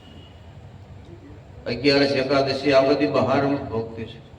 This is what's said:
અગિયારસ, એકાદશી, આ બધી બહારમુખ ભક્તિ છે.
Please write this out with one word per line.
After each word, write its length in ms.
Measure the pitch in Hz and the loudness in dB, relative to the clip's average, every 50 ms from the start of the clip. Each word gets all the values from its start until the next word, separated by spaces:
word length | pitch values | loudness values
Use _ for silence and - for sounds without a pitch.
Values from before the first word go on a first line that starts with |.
| - - - - - - - - - - - - - - - - - - - - - - - - - - - - - - - - - | -20 -20 -20 -20 -20 -20 -20 -20 -20 -20 -20 -20 -20 -20 -20 -20 -20 -20 -20 -20 -20 -20 -20 -20 -20 -20 -20 -20 -20 -20 -20 -14 -10
અગિયારસ, 440 | 113 123 123 131 143 139 139 139 139 | -8 -8 0 2 2 4 4 4 2
એકાદશી, 640 | 139 135 131 131 147 139 - 135 135 131 143 147 135 | 2 0 0 2 2 2 2 0 -2 -2 0 4 4
આ 80 | 135 | 6
બધી 260 | 135 139 147 139 147 | 6 4 4 2 2
બહારમુખ 540 | 147 139 127 117 123 135 143 139 139 143 139 | 0 2 0 2 2 2 2 2 0 0 -2
ભક્તિ 440 | - 95 110 113 113 - - 113 113 | -4 -6 -6 -6 -6 -6 -8 -10 -12
છે. 240 | 110 - - - - - | -12 -12 -16 -20 -20 -20